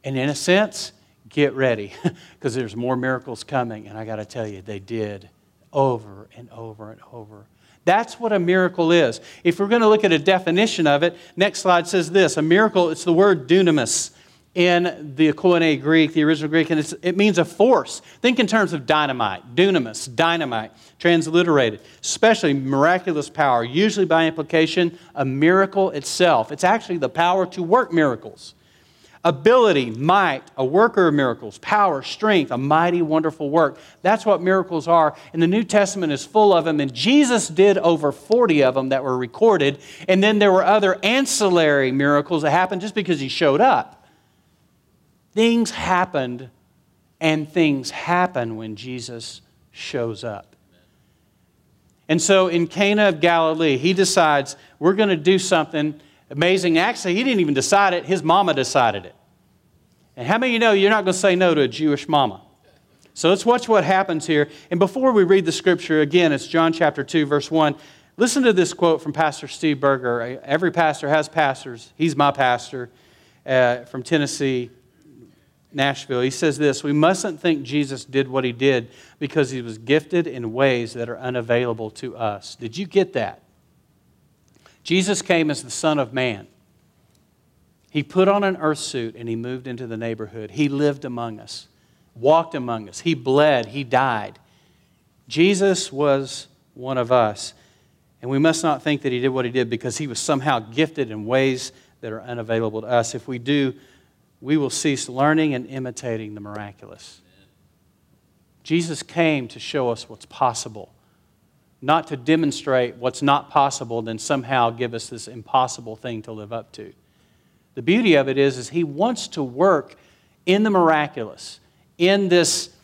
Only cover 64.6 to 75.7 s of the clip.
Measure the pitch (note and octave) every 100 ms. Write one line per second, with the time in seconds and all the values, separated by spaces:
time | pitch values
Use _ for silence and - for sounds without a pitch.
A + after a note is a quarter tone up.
64.6 | - F3 F#3 C4 C4 A3 F3+ G3 E3 D#3+
65.6 | F#3+ F3 - D#3 D3+ F3 E3+ C#3 - E3
66.6 | E3 D#3+ D#3 C#3+ C3+ E3 C#3+ C#3+ C#3+ D#3+
67.6 | D3+ - - _ _ - A#3 C#4 B3+ F#3
68.6 | E3+ - E3+ D#3 D#3 D3 D#3 C#3+ C#3 -
69.6 | D#3+ C#3+ C#3 C3+ B2 A#2+ A#2 C3 - D#3
70.6 | F3 D#3+ D#3 D3 C#3+ D#3 D3 E3 D3 C3+
71.6 | C3 A#2+ - - E3 C#3 C#3+ - C3 A#2+
72.6 | - C3 A#2+ _ _ _ _ _ - C3
73.6 | B2 B2 A#2+ C3+ B2 D#3+ C#3+ - C3+ B2+
74.6 | A#2 _ _ _ _ - - _ _ _
75.6 | _